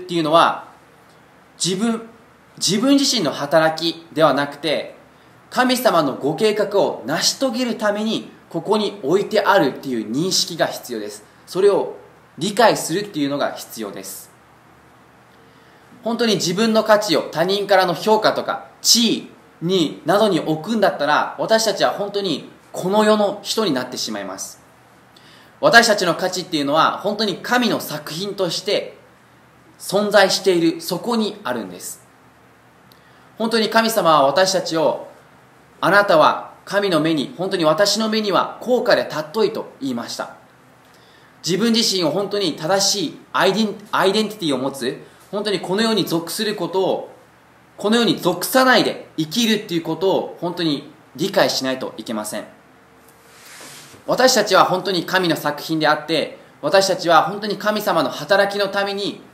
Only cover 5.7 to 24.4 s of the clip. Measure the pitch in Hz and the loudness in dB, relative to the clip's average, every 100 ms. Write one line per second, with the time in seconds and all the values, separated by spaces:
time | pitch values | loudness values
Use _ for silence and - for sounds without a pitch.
5.7 | 240 233 175 147 120 185 160 214 214 196 | 2 2 2 2 0 -2 0 0 0 0
6.7 | 196 135 - 110 165 - - 262 233 247 | 2 0 -2 -6 -2 -2 -2 -2 -2 -4
7.7 | 220 208 208 220 165 - - - 170 156 | -2 -2 -2 -2 -4 -6 -18 -10 -8 0
8.7 | 214 196 - 131 190 190 214 - 196 143 | 0 0 -4 0 0 2 0 4 4 4
9.7 | 117 139 120 104 127 185 175 - 170 143 | -2 -6 -4 -2 -2 -2 -2 -2 -2 -4
10.7 | - - 113 104 - - - - 175 202 | -4 -10 -10 -10 -14 -18 -20 -10 2 4
11.7 | 175 - - - - _ - 175 202 220 | 4 0 -8 -18 -20 _ -6 -4 4 4
12.7 | 151 - 170 - 151 139 139 117 - - | 4 -2 -4 -4 -4 -4 -2 -4 -6 -14
13.7 | - 104 95 95 - - - _ _ _ | -12 -10 -10 -14 -16 -18 -20 _ _ _
14.7 | _ - - _ _ _ - - - - | _ -20 -20 _ _ _ -20 -20 -20 -20
15.7 | - - - 220 226 233 190 160 180 226 | -20 -20 -10 -6 0 0 0 0 0 2
16.7 | 220 220 214 - 143 - 151 175 202 190 | 2 4 2 4 0 0 -2 0 0 2
17.7 | 196 185 160 214 220 147 - 120 - - | 4 4 0 2 2 2 0 -4 -6 -8
18.7 | - - 220 226 123 - - - - 165 | -6 2 4 4 0 -6 -20 -20 -8 0
19.7 | 185 143 - 147 196 214 165 135 156 175 | 2 0 -2 0 4 4 2 -2 -4 -2
20.7 | 226 190 - 147 143 - - 160 220 220 | 0 0 0 0 0 0 -4 0 2 2
21.7 | 185 135 - 202 202 196 139 - - - | 0 0 0 -6 -4 -4 -4 -8 -20 -18
22.7 | - 180 208 214 214 202 - - - 208 | -8 0 2 4 4 2 -2 -6 -2 0
23.7 | 127 127 - - 107 95 98 | -2 -4 -8 -8 -8 -10 -10